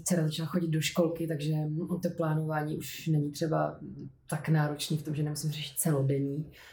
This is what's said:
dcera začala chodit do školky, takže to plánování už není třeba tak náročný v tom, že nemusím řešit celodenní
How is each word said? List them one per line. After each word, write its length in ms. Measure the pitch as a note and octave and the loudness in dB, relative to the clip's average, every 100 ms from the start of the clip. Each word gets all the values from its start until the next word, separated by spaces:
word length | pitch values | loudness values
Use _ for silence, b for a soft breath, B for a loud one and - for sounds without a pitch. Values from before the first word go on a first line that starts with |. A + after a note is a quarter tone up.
dcera 200 | - F3 | 0 2
začala 240 | D#3 D#3 D#3+ | 2 0 -2
chodit 200 | F3+ D#3+ | 0 2
do 140 | D#3 | 2
školky, 460 | D3+ - E3 E3 E3 | 2 2 2 2 -2
takže 260 | D3+ D3+ D#3 D3+ D#3 E3+ F3+ | -2 0 0 0 -2 -2 -2
to 60 | E3+ | -2
plánování 680 | E3+ D#3+ D#3 D#3 D3+ D3+ D#3 | 0 0 2 0 0 -2 -4
už 300 | - - D#3+ | -6 -6 2
není 240 | D3+ D3 | 2 2
třeba 480 | - D#3+ D#3 D3 - C#3+ C#3 C#3 - - | 0 0 2 0 -4 -12 -12 -12 -14 -8
tak 200 | D3+ - | -4 2
náročný 480 | D#3 D3 D3 - D#3 | 4 4 0 -2 -2
v 60 | |
tom, 120 | D#3 D3+ | -2 -2
že 80 | |
nemusím 280 | D3+ D3+ D#3 | -2 -2 -2
řešit 260 | D3+ - - | -4 -4 -2
celodenní 720 | E3 C#3+ C#3 C#3 C#3 C#3+ D#3 B B | 2 4 4 2 0 -2 -6 B B